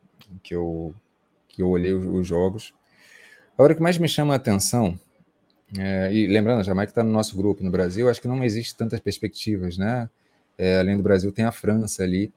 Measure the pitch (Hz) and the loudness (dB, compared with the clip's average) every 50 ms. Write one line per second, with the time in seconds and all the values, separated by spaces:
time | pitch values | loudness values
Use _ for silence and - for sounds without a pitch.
0 | _ _ _ _ - 98 90 92 - - 87 87 85 85 82 82 82 80 80 104 | _ _ _ _ -20 -20 -20 -20 -12 -8 -6 -6 -4 -4 -6 -8 -10 -10 -14 -16
1 | _ _ _ _ _ _ _ _ _ _ _ - 92 90 90 90 87 92 95 92 | _ _ _ _ _ _ _ _ _ _ _ -2 0 2 2 2 2 0 0 -2
2 | 92 90 92 92 90 87 85 85 92 95 92 110 - - - _ _ _ _ _ | -2 -2 -2 -2 -2 0 0 0 0 0 -2 -4 -10 -16 -20 _ _ _ _ _
3 | - - - - - - - - _ _ _ - 135 151 156 160 165 175 180 170 | -20 -20 -20 -20 -20 -20 -20 -20 _ _ _ 6 6 6 6 4 2 2 2 2
4 | 170 151 - - 147 147 139 127 - 120 101 95 - - - 120 110 87 90 90 | 0 0 0 0 2 2 0 0 2 0 0 0 0 0 0 0 0 0 -2 -4
5 | - _ _ _ _ _ _ _ _ _ _ _ _ - 98 95 95 98 98 95 | -10 _ _ _ _ _ _ _ _ _ _ _ _ -14 -10 -6 -4 -2 -2 0
6 | 95 95 104 110 107 92 101 107 104 113 123 113 92 98 92 95 104 101 - 120 | 0 0 2 2 2 4 4 2 4 2 2 0 0 0 -2 -2 -2 -2 0 0
7 | 113 110 110 107 107 - 101 95 95 104 95 - 95 92 90 92 90 90 90 107 | 0 2 0 0 -2 -2 -4 -2 -2 0 -2 -2 -2 -2 0 0 -2 -2 -2 0
8 | 123 123 113 - - 123 127 135 127 117 104 117 117 - - - 117 113 117 104 | 2 2 0 0 -2 -6 -4 -2 -2 -2 -2 -2 -6 -8 -8 -6 -6 -4 -6 -4
9 | - 104 98 - - 92 - - - 107 104 90 90 87 85 95 98 110 123 123 | -4 -6 -6 -4 -6 -8 -8 -6 -6 -4 -4 -2 -4 -4 -4 -4 -2 -2 -2 -4
10 | 117 113 - _ _ _ _ _ _ _ _ - 92 92 92 92 92 98 101 101 | -6 -8 -12 _ _ _ _ _ _ _ _ -2 0 2 4 4 4 2 2 2
11 | 95 104 98 92 92 101 98 - 113 117 - - - 107 110 110 110 98 - - | 2 2 2 2 2 0 -2 -2 -2 -2 -2 -2 -2 0 0 0 0 -2 -4 -4
12 | 95 92 92 95 104 - - | -2 -2 0 -2 -2 -4 -6